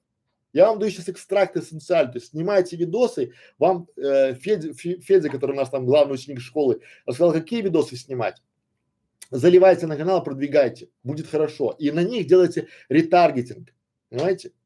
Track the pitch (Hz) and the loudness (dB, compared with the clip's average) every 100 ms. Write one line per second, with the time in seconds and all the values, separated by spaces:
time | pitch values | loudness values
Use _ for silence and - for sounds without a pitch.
0 | _ _ _ _ _ 143 196 220 208 180 | _ _ _ _ _ 2 4 2 -4 -6
1 | 170 180 - 196 190 170 - 160 - 170 | -10 -14 -6 -2 -2 -2 -10 -12 -2 0
2 | 135 123 - 151 175 202 180 175 170 202 | 0 -6 -12 -8 -2 0 0 -4 -4 -2
3 | 247 - 123 - _ - 156 180 170 - | -2 -2 -8 -10 _ -2 0 0 -6 -8
4 | 139 139 135 127 190 208 156 131 170 180 | 0 2 0 -2 -4 -4 -4 -10 -8 -8
5 | - 190 151 135 139 139 131 139 127 147 | 2 2 2 -2 -4 -4 -4 -4 2 4
6 | 143 131 131 131 123 156 139 113 - _ | 2 0 -10 -14 -8 -2 0 0 -6 _
7 | - 127 175 160 160 233 196 160 139 123 | -8 2 2 2 -2 -4 0 0 -2 -6
8 | - 127 104 - _ _ _ _ _ _ | -10 -6 -6 -6 _ _ _ _ _ _
9 | _ _ - 139 160 180 185 175 170 147 | _ _ -10 0 4 6 6 4 0 -6
10 | 160 185 165 135 143 147 127 - - _ | -2 -2 -4 -6 -2 0 0 -2 -16 _
11 | 123 151 156 151 151 - 120 - 147 151 | -10 -10 -6 -4 -4 -4 -6 -4 -4 -2
12 | 180 240 143 185 175 170 - - - 147 | -2 -4 2 4 4 0 -10 -14 -2 0
13 | 160 180 170 131 117 - - _ _ _ | 2 4 4 2 -6 -12 -20 _ _ _
14 | _ 120 170 185 - - | _ -4 -4 -4 -8 -20